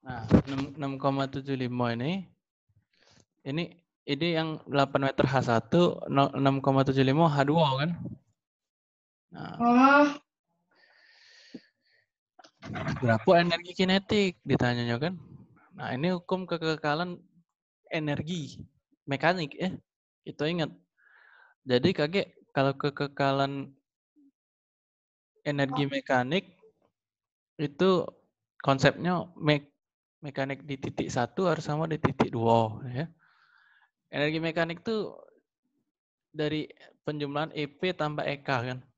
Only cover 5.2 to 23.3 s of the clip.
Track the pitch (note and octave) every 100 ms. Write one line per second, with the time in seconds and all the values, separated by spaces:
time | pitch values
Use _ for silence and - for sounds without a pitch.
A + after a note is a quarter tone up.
5.2 | C#3+ C3 B2 A2+ - E3+ F3 - - C#3
6.2 | C#3 - C#3 C3+ C3+ C3+ C3 C3+ C3 C#3
7.2 | E3 C#3+ C3+ D#3+ D3+ C3 D3+ E3+ - A2
8.2 | _ _ _ _ _ _ _ _ _ _
9.2 | _ - - - A#3+ A#3+ C4+ C#4+ D4 -
10.2 | _ _ _ _ _ _ _ _ _ _
11.2 | _ - - - _ _ _ _ _ _
12.2 | _ _ - _ - - - - B2 A2+
13.2 | - F3 F3 E3+ F3 F3+ F#3 F#3+ F#3+ G#3+
14.2 | G3 F3 - C3+ B2 A#2+ A#2+ A#2 D3+ F#3
15.2 | - - - _ _ - A#2+ B2+ E3 F3+
16.2 | - F#3 F#3 E3+ D#3+ D3+ D3+ D3 F3+ F3
17.2 | _ _ _ _ _ _ _ E3 D3+ C#3+
18.2 | D3 F3+ C3 A#2 - _ _ _ - C#3
19.2 | D#3 F#3 D3+ - F#3 - _ _ _ _
20.2 | - - D3 F3 C#3+ - _ _ _ _
21.2 | _ - _ _ - B2 D3+ F#3+ D3+ G3
22.2 | - _ _ - C3+ C3+ D3 C#3+ C#3+ C#3+
23.2 | C#3